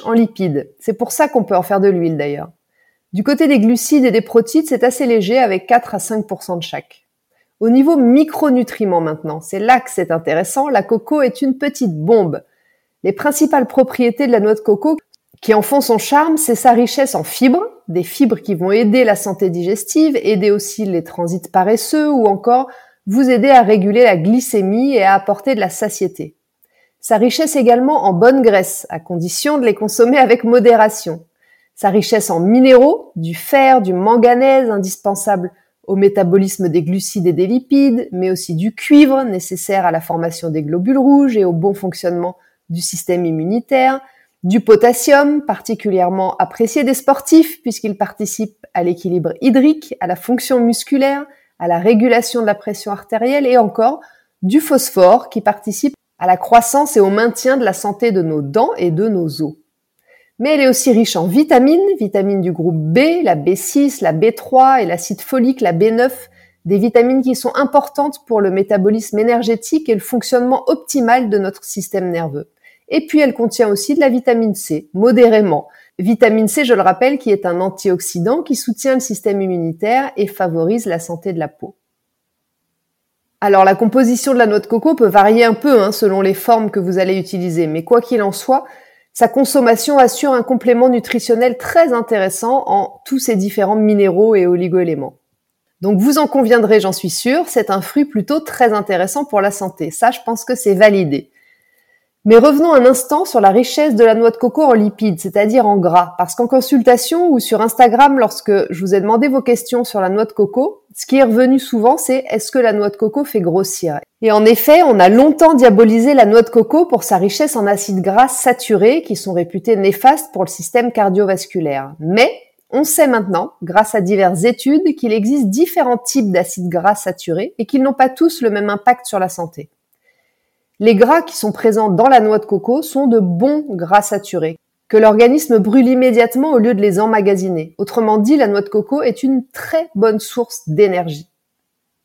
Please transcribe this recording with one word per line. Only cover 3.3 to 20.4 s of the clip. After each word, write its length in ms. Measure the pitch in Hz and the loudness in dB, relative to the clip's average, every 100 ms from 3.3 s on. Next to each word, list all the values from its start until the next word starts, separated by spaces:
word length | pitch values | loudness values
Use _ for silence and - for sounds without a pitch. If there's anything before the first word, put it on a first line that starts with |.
| 285 320 | 0 2
des 100 | 269 | 2
glucides 460 | 220 247 - 302 | 2 0 0 2
et 80 | 254 | 2
des 80 | 220 | 0
protides, 480 | - 233 233 311 311 | 0 0 2 0 -2
c'est 160 | 240 | 0
assez 200 | 240 240 | 0 0
léger 320 | 262 226 185 262 | 0 0 0 0
avec 300 | 233 185 - | 0 -2 0
quatre 300 | 240 - 202 | 0 0 -10
à 20 | |
cinq 300 | - 220 214 | -6 -8 -8
pour 160 | 185 | -10
cent 120 | - 175 | -10 -10
de 60 | |
chaque. 460 | - 143 - _ _ _ _ _ _ - | -10 -14 -16 _ _ _ _ _ _ -4
Au 100 | 226 | 2
niveau 280 | 254 277 320 | 4 4 4
micronutriments 1040 | 240 262 311 - 302 254 220 - 208 175 | 4 4 2 -2 0 0 -2 -4 -2 -2
maintenant, 400 | 160 156 156 156 | -2 -6 -10 -12
c'est 180 | - 196 | -10 -6
là 220 | 220 254 | -4 -4
que 100 | 247 | -6
c'est 220 | - 170 | -8 -6
intéressant, 560 | 165 165 156 190 269 285 | -6 -4 -6 -6 -6 -4
la 160 | 233 | -4
coco 360 | 196 226 - 302 | -4 -6 -4 -4
est 220 | 254 - | -4 -4
une 160 | 269 262 | -6 -4
petite 400 | 285 277 233 156 | -8 -6 -6 -4
bombe. 460 | 160 226 175 139 - _ _ _ _ _ | 0 0 0 -6 -14 _ _ _ _ _
Les 80 | 190 | -6
principales 560 | 196 294 294 311 294 254 | -4 -4 -2 0 0 0
propriétés 600 | - 254 - 240 233 277 | 0 0 0 -2 -2 0
de 20 | |
la 80 | 233 | 0
noix 160 | 208 | 0
de 60 | 214 | 0
coco 360 | 220 208 302 311 - _ _ _ | 0 0 0 -4 -8 _ _ _
qui 120 | - | 0
en 80 | 214 | 0
font 180 | 208 285 | 0 0
son 180 | - - | 0 -2
charme, 380 | - 277 320 311 | 0 0 2 0
c'est 180 | - | -2
sa 160 | 226 254 | 0 2
richesse 460 | 233 240 - 269 180 | 2 2 -2 -2 -4
en 80 | |
fibres, 420 | 156 - 254 302 466 - - | -8 0 2 2 -2 -10 -8
des 160 | 175 | -6
fibres 340 | 175 - 262 214 | -4 -2 0 -2
qui 160 | - | -4
vont 160 | 170 185 | -4 0
aider 320 | 208 220 254 | 0 2 2
la 140 | 226 202 | 2 0
santé 340 | 208 180 190 | -4 -4 -4
digestive, 680 | 170 175 214 - 311 311 269 | -4 -4 -6 -2 0 0 0
aider 300 | - 214 | -2 0